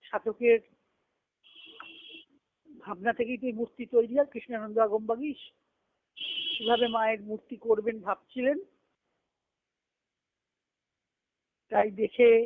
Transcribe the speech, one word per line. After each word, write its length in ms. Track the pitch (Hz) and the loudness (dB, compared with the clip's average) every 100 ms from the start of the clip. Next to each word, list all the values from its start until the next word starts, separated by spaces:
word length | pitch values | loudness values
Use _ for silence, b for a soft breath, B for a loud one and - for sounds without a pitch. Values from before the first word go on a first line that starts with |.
| - | -8
সাধকের 500 | 208 220 214 240 226 _ _ _ _ _ _ _ _ - - - - - - - - - _ _ _ 320 254 | -6 -6 0 4 4 _ _ _ _ _ _ _ _ -20 -20 -20 -20 -20 -20 -20 -20 -20 _ _ _ _ -20
ভাবনা 300 | - 185 214 226 | -14 -6 -4 -2
থেকেই 200 | 233 247 | -4 -4
তো 60 | 254 | -6
এই 100 | 220 | -6
মূর্তি 240 | 233 - 233 | -8 -8 0
তৈরি। 280 | 240 226 262 | 2 2 0
আর 60 | 285 | -2
কৃষ্ণানন্দ 440 | 233 - 233 214 214 220 | -4 -10 -10 -4 0 0
আগমবাগীশ 540 | 214 220 233 302 269 - _ _ _ _ _ _ - - - - | 0 -2 -4 -4 -10 -16 _ _ _ _ _ _ -14 -10 -8 -6
কিভাবে 320 | - 220 233 240 | -6 -2 0 0
মায়ের 320 | 226 220 220 208 | 0 -2 -2 -6
মূর্তি 260 | 214 _ 226 233 | -12 _ -12 0
করবেন 300 | 214 214 220 | 0 0 -6
ভাবছিলেন, 580 | 190 196 _ 254 247 294 403 _ _ _ _ _ _ _ _ _ _ _ _ _ _ _ _ _ _ _ _ _ _ _ _ _ _ _ _ _ _ | -6 -6 _ -2 -2 -2 -6 _ _ _ _ _ _ _ _ _ _ _ _ _ _ _ _ _ _ _ _ _ _ _ _ _ _ _ _ _ _
তাই 160 | 214 214 196 | 0 0 0
দেখে 300 | 214 - 240 226 | -4 6 8 8